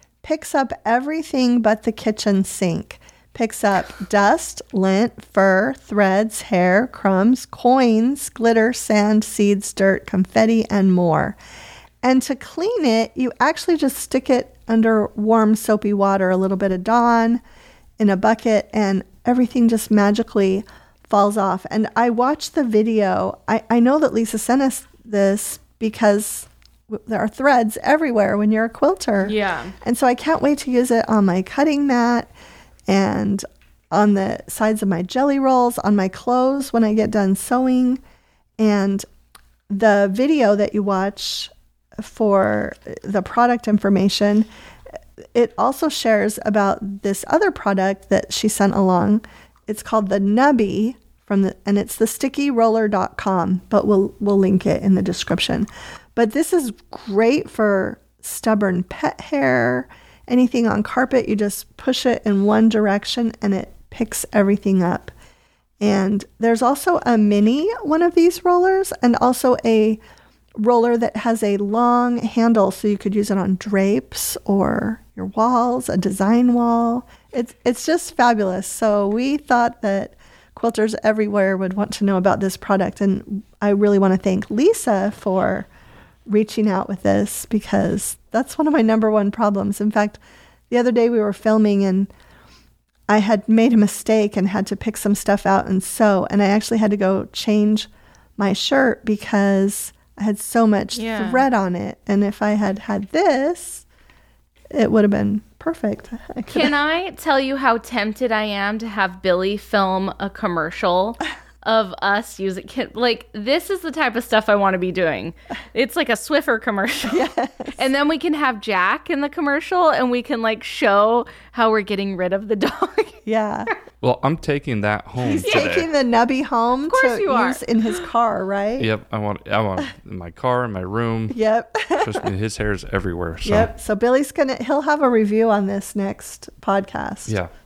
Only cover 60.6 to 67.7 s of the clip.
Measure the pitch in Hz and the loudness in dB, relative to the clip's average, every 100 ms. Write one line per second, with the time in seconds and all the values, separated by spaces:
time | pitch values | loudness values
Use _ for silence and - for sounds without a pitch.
60.6 | 226 208 - 285 262 262 - 208 208 - | 0 -2 -2 -2 0 0 0 -2 -2 -6
61.6 | - - 262 262 247 - 214 196 202 214 | -14 -8 -4 -2 -2 0 0 0 2 4
62.6 | 226 214 214 202 - 247 226 - 202 190 | 4 2 0 0 -4 -4 -4 -4 -4 -4
63.6 | - - _ - 226 - - 214 196 208 | -6 -16 _ -8 -6 -6 -2 0 2 0
64.6 | 196 190 175 - - - - _ _ _ | 0 0 0 -2 -8 -20 -20 _ _ _
65.6 | _ - 208 196 190 202 - - 233 233 | _ -4 0 0 0 -2 -6 -2 0 2
66.6 | 247 285 370 349 247 226 208 208 214 277 | 2 0 0 0 2 2 4 4 4 2
67.6 | 381 | 0